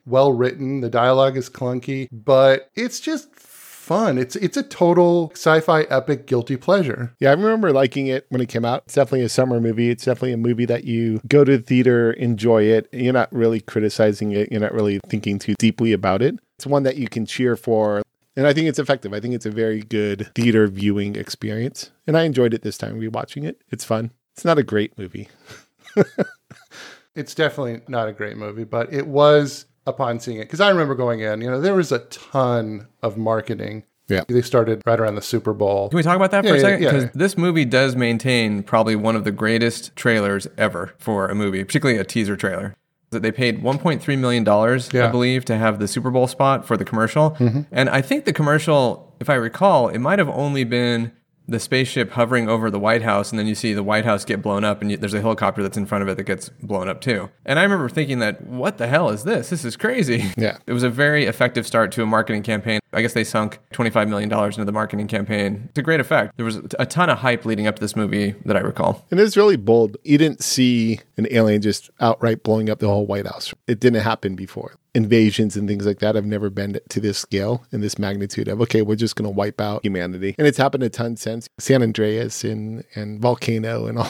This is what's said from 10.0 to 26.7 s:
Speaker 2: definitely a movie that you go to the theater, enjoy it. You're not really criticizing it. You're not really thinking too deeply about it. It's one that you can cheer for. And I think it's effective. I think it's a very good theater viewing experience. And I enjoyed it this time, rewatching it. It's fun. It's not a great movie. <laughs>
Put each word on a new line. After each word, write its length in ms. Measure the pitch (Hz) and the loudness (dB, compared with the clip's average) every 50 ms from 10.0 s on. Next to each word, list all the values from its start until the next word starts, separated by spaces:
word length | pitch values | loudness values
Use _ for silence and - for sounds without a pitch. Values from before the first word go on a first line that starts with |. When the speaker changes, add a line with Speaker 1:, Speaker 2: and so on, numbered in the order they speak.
| - | -2
Speaker 2:
definitely 260 | 131 123 120 - 127 123 | -2 -2 -2 -2 -4 -2
a 40 | 113 | -2
movie 260 | 113 120 120 110 120 | 0 0 0 0 0
that 160 | 117 117 117 - | 0 -2 -2 -2
you 360 | - 117 117 117 113 110 110 - 110 | -4 -2 -2 0 0 -2 -2 0 4
go 160 | 139 147 143 | 6 6 6
to 140 | 135 139 127 | 6 6 4
the 40 | 120 | 2
theater, 480 | - 127 127 127 127 123 120 117 113 117 | 2 2 2 4 4 2 2 2 2 0
enjoy 500 | - 127 120 117 101 107 117 117 110 104 | 0 0 -2 0 0 2 4 4 6 6
it. 240 | 107 113 110 107 - - | 6 4 4 2 -2 -4
You're 200 | 123 127 123 127 | -2 0 2 2
not 200 | 127 110 - - | 2 0 0 0
really 280 | 123 117 113 113 113 | 0 2 2 2 0
criticizing 720 | - - - 113 107 107 - - 110 107 104 - 110 107 101 | -4 -6 -4 -2 -2 0 2 2 2 2 2 0 -2 -4 -2
it. 180 | 101 107 - | -2 -2 -2
You're 100 | - 107 | -2 -2
not 120 | 107 104 - | -2 -2 0
really 240 | 110 107 104 101 98 - | 0 0 0 0 -2 -4
thinking 320 | - - 107 101 104 101 98 | -4 -6 -4 -2 -4 -4 -4
too 160 | - - 104 - | -2 -4 -2 2
deeply 340 | - 113 104 - 117 113 107 | 2 2 2 2 2 0 2
about 280 | 92 95 95 95 98 120 | 2 2 0 2 2 2
it. 140 | 147 240 220 - _ _ | 0 0 -2 -8 _ _
It's 100 | - - | -14 -6
one 160 | 135 143 143 139 | -2 0 0 2
that 140 | 131 131 | 0 -2
you 120 | 147 127 107 | -2 -4 -6
can 180 | - 117 110 | -4 -6 -6
cheer 280 | 98 - - 127 123 117 | -4 -2 -2 0 0 0
for. 460 | 107 - - 113 107 107 104 104 104 104 - _ _ _ _ _ | -2 -2 0 0 2 2 0 0 -2 -4 -6 _ _ _ _ _
And 100 | 135 135 147 | 0 2 2
I 40 | 147 | 2
think 140 | 156 160 160 | 2 0 0
it's 100 | 139 - | 0 -2
effective. 320 | 143 127 143 127 - 101 101 | -2 -2 -2 -2 -4 -6 -8
I 80 | 104 | -8
think 140 | 104 120 123 | -6 -6 -6
it's 120 | 117 - | -6 -6
a 40 | 110 | -6
very 300 | 104 113 113 110 110 110 107 | -4 -2 -2 -2 -2 -4 -6
good 480 | 107 113 107 104 104 101 98 110 - - | -4 -4 -2 -2 -2 -2 -4 -6 -6 -4
theater 320 | - 117 120 110 110 107 | 0 2 4 6 6 6
viewing 480 | 104 95 95 101 104 101 101 101 101 101 | 4 2 0 0 0 0 0 0 -4 -4
experience. 760 | 104 101 - - - - 107 104 110 117 143 - - - - _ _ _ | -8 -8 -10 -10 -10 -8 -8 -6 -6 -6 -6 -8 -10 -14 -18 _ _ _
And 100 | - 156 | 0 2
I 60 | 165 165 | 2 2
enjoyed 280 | 160 139 127 123 117 113 | 2 2 2 2 2 2
it 100 | 113 - | -2 -4
this 140 | 110 104 - | -6 -8 -8
time, 200 | - 110 107 110 | -8 -10 -8 -8
rewatching 460 | 110 110 113 117 - - - 143 147 | -8 -8 -6 -8 -8 -8 -10 -10 -10
it. 160 | 156 - - _ _ | -10 -10 -12 _ _
It's 140 | - - - | -12 -10 -6
fun. 260 | - 113 110 113 117 - _ _ _ _ | -4 -4 -4 -4 -6 -10 _ _ _ _
It's 120 | - - | -4 0
not 140 | 170 165 147 | 2 2 2
a 40 | 123 | 2
great 340 | - 110 107 104 - _ - | 2 0 -2 -2 -2 _ -12
movie. 300 | 101 92 - - 101 - _ _ _ - - - _ _ _ _ _ - - | -14 -14 -14 -14 -16 -18 _ _ _ -20 -20 -20 _ _ _ _ _ -4 0
<laughs> 40 | 214 - - - - - - - _ _ _ - - 719 _ | 0 0 0 -2 -6 -8 -8 -10 _ _ _ -20 -20 _ _